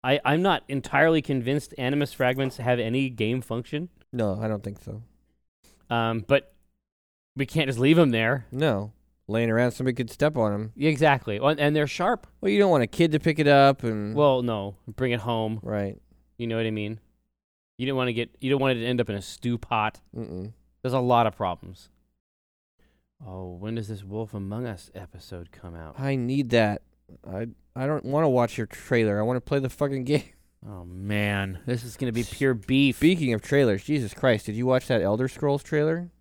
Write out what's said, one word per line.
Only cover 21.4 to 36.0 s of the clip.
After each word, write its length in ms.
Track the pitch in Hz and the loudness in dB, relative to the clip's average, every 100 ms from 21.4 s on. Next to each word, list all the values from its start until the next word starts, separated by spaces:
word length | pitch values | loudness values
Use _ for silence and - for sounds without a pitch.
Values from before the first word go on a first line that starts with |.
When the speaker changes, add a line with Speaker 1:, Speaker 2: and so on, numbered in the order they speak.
| 95 87 87 92 - _ _ _ _ _ _ _ _ _ _ _ _ _ 120 | -6 -6 -12 -20 -20 _ _ _ _ _ _ _ _ _ _ _ _ _ -14
Speaker 1:
Oh, 280 | 92 92 | -12 -12
when 220 | 87 104 113 | -10 -6 -6
does 120 | 104 | -6
this 160 | 104 | -10
Wolf 300 | 98 107 110 | -8 -8 -6
Among 320 | 104 98 107 123 | -8 -6 -6 -6
Us 260 | 95 - | -10 -14
episode 580 | - 92 90 - 90 85 | -16 -16 -18 -16 -14 -14
come 240 | - 90 85 | -18 -16 -14
out? 200 | 80 - | -14 -6
Speaker 2:
I 180 | 135 135 | -4 -2
need 340 | 120 139 127 | 0 -2 2
that. 320 | 117 107 104 _ _ _ - - | 4 4 0 _ _ _ -20 -12
I, 220 | 92 117 - _ - | -10 -10 -12 _ -6
I 100 | 135 | -4
don't 180 | 151 - | -4 -2
wanna 240 | 143 160 | 0 2
watch 280 | 127 117 - | 2 0 -2
your 100 | 110 | -8
trailer. 500 | - - 120 110 101 | -8 0 2 2 2
I 20 | |
wanna 180 | 110 123 | 0 -2
play 180 | - 143 | -2 -2
the 100 | 131 | -2
fucking 340 | - 143 135 | -2 -2 -2
<laughs> 20 | 127 | 0
game. 180 | 151 - _ _ _ 107 | 0 -2 _ _ _ -16
Speaker 1:
Oh, 180 | 98 87 | -14 -14
man. 720 | 90 98 104 104 101 95 90 - | -10 -4 0 0 0 -4 -6 -6
This 180 | 120 | -6
is 120 | 120 - | -6 -6
gonna 140 | 127 | -4
be 120 | 113 | -2
pure 300 | 113 - 139 | -6 0 0
beef. 440 | 120 98 135 139 120 | 0 0 4 4 4
Speaker 2:
Speaking 360 | 156 180 139 | 4 4 0
of 80 | 110 | -2
trailers, 420 | - 143 127 98 | 0 2 4 2
Jesus 300 | - 147 107 | -2 -2 -2
Christ, 320 | - 135 107 - | 0 2 2 0
did 100 | 107 | -4
you 100 | 123 | 0
watch 220 | 127 - | 0 2
that 140 | 120 | 0
Elder 260 | 92 110 127 | 2 0 -2
Scrolls 360 | - 143 139 | -2 -2 -2
trailer? 460 | - 156 156 165 | -2 -2 0 -2